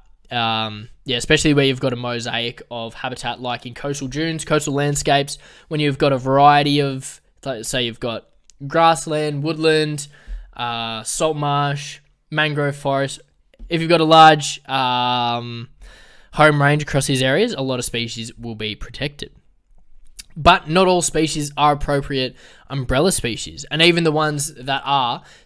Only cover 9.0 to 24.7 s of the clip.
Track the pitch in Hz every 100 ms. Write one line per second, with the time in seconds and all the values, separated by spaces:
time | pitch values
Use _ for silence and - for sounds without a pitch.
9 | 165 151 151 147 147 156 160 156 151 147
10 | - - - - - - 120 117 113 113
11 | 110 - 160 151 147 143 143 143 - -
12 | _ _ _ 151 151 147 143 143 143 135
13 | 139 - _ _ _ _ - 170 165 165
14 | 156 160 156 151 143 - - 135 127 123
15 | 123 123 120 120 120 117 117 - - -
16 | - - - - 151 147 143 147 147 143
17 | 131 131 131 147 233 196 135 123 - 120
18 | 113 110 113 - 117 107 110 104 - 113
19 | 139 143 - - _ _ _ - - -
20 | - - - - 156 185 147 170 190 180
21 | 156 196 156 156 147 147 147 143 147 143
22 | 135 139 127 - - - - 139 123 127
23 | 180 - 123 104 - 80 - 151 170 170
24 | 165 151 151 147 143 120 127